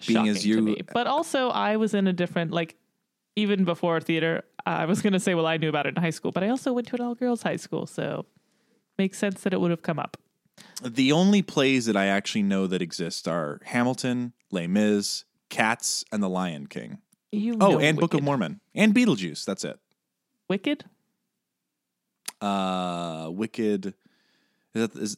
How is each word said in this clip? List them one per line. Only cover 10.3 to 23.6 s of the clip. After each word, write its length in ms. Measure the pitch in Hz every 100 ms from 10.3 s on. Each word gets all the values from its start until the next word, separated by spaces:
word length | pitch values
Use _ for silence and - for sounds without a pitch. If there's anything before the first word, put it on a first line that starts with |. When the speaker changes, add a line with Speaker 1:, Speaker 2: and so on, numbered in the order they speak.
| _ _ _ - -
Speaker 1:
The 280 | 123 117 135
only 300 | 151 190 202
plays 420 | - - 139 131 113
that 100 | 98
I 120 | 98
actually 340 | 98 - 110
know 220 | 98 95 95
that 140 | 90
exist 460 | 87 - 82 - -
are 320 | 85 76 73 -
Hamilton, 680 | 120 123 127 131 123 120 - -
Les 140 | 95 85
Mis, 560 | 101 107 104 101 - - _ -
Cats, 540 | - 110 117 - - -
and 100 | 107
The 60 | 98
Lion 360 | 92 92 76 71
King. 320 | - 58 - _ _ -
Speaker 2:
You 240 | 208 220 226
Speaker 1:
Oh, 120 | 196
Speaker 2:
know 60 | 165
Speaker 1:
and 180 | 147 156
Book 140 | 170
of 40 | 156
Speaker 2:
Wicked. 80 | 143
Speaker 1:
Mormon. 360 | 139 82 - _ -
And 180 | 214 220
Beetlejuice. 500 | 240 196 180 - -
That's 180 | 98
it. 160 | - - _ _ _ _ _ _ -
Speaker 2:
Wicked? 340 | 190 285 294 - _ _ _ _ _ _ _ _ _ _ _ _ _ - -
Speaker 1:
Uh, 880 | 104 98 95 92 90 87 85 80 80
Wicked. 640 | 90 110 -